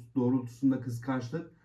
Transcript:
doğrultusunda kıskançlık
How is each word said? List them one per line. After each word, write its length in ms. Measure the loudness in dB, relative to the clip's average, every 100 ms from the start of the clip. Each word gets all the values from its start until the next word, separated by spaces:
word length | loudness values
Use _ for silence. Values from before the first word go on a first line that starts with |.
| -4
doğrultusunda 680 | 0 2 2 0 0 2 2
kıskançlık 720 | 0 -6 -2 -4 -2 -6 -8 -16